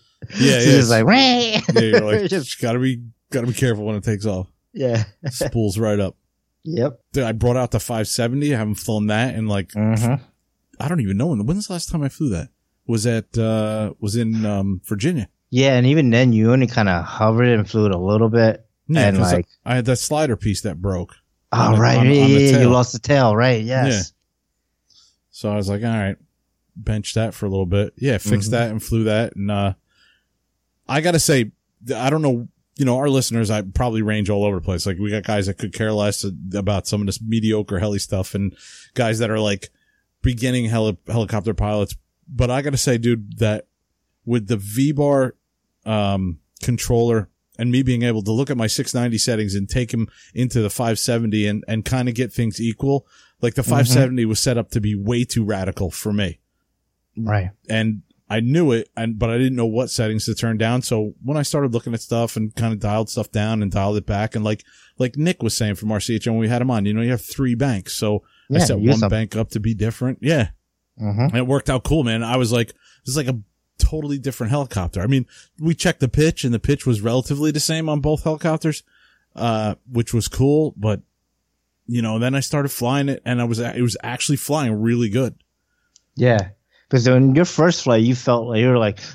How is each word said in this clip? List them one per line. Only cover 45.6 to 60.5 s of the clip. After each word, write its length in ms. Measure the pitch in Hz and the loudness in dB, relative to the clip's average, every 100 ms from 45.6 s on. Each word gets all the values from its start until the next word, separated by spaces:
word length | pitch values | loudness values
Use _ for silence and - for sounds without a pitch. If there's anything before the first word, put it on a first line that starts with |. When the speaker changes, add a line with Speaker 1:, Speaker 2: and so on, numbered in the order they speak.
| _ _ 113 | _ _ -4
Speaker 2:
um, 540 | 107 101 98 92 80 _ _ | 0 0 0 -2 -6 _ _
controller 680 | - 120 - 120 117 113 92 _ _ - | -4 -2 0 2 2 0 -2 _ _ -6
and 120 | 120 | 0
me 120 | 127 | 0
being 200 | 127 123 | 2 0
able 200 | 120 110 | 0 0
to 80 | 101 | -2
look 180 | 113 139 | -2 -2
at 80 | 127 | -2
my 100 | 107 | -2
six 260 | - 131 | -2 -4
ninety 240 | 123 120 110 | -2 -2 0
settings 360 | - 110 107 | 0 -2 -2
and 160 | 98 98 | -4 -2
take 240 | 127 120 | -4 -2
'em 140 | 120 107 - - | -4 -6 -8 -12
into 280 | - 123 120 | -4 -2 0
the 80 | 104 | -2
five 280 | - 117 107 | -2 -2 -2
seventy 480 | - 117 113 107 104 | -2 -2 0 0 0
and, 180 | 104 - | -2 -4
and 180 | 113 - | -6 -2
kinda 260 | 131 123 | -2 -2
get 200 | 113 123 | -2 -4
things 260 | - 117 98 | -2 -4 -2
equal, 460 | 113 107 139 139 - _ _ _ | -4 -2 0 0 -2 _ _ _
like, 120 | 120 - | -2 -2
the 60 | |
Speaker 1:
Mm-hmm. 100 | - | 0
Speaker 2:
five 160 | 120 123 | 2 4
seventy 380 | 123 131 127 110 | 4 4 2 0
was 140 | 107 | 0
set 180 | 135 120 | 0 -2
up 140 | 101 | -2
to 100 | 117 | -2
be 140 | 107 101 | -2 -2
way 280 | 101 120 | 0 -2
too 200 | 120 117 104 | 0 -2 -2
radical 460 | 98 92 - 95 | -2 -4 -4 -6
for 200 | - 107 | -4 -4
me. 260 | 104 95 80 _ _ _ _ _ _ _ - | -2 -2 -6 _ _ _ _ _ _ _ -8
Speaker 1:
Right. 360 | 110 104 90 - - | -2 -2 -2 -8 -4
Speaker 2:
And 320 | 110 110 104 - _ - | 0 0 -2 -8 _ -4
I 100 | 113 | -2
knew 320 | 117 156 160 | 2 2 4
it, 180 | 117 - - | 2 -2 -6
and, 220 | 113 107 | -6 -2
but 100 | 117 | -2
I 80 | 117 | 0
didn't 200 | 131 127 | 0 0
know 80 | 113 | 0
what 240 | 110 127 | 0 -2
settings 340 | - 107 107 - | -2 -2 -2 -4
to 80 | |
turn 240 | 107 113 | -4 -2